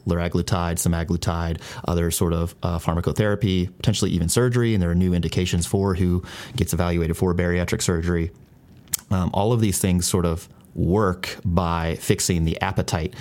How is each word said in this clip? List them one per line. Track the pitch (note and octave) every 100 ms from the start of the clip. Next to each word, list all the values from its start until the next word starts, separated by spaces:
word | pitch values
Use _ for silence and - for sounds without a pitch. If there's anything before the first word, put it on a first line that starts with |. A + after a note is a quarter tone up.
| -
liraglutide, | E2+ E2+ F2+ E2+ F#2 E2+ E2+
semaglutide, | F2 E2+ D#2+ F2 - E2+ E2+ E2 - - -
other | E2+ E2+
sort | - F2
of, | E2 E2+ -
uh, | F2+ E2+
pharmacotherapy, | - E2+ E2+ D2 G#2+ G2+ G2+ F#2 F2+ -
potentially | - G#2 F#2
even | F2 E2
surgery, | A#2 B2 A#2+ A#2
and | G#2
there | F2
are |
new | F2 F#2
indications | F2 D#2+ - F2+ F2 E2
for | G2+ G2
who | F2+ F2+ F2+ - - -
gets | - -
evaluated | E2 F2 E2+ E2 E2
for | F#2
bariatric | F2 F2 F2 F2 -
surgery. | - E2+ F2 E2+ E2 - - - - - - - -
Um, | F#2+ F2
all | - G#2+
of | A#2+
these | G#2+ F2
things | F#2+ F2+ -
sort | F#2+ E2+
of | E2 - - -
work | - E2 G2+ G2 F2+ - -
by | - F2 E2+ E2+ E2
fixing | E2 - G2+ - F2
the | D#2+ E2+
appetite, | F#2+ F#2+ - F2 D#2 -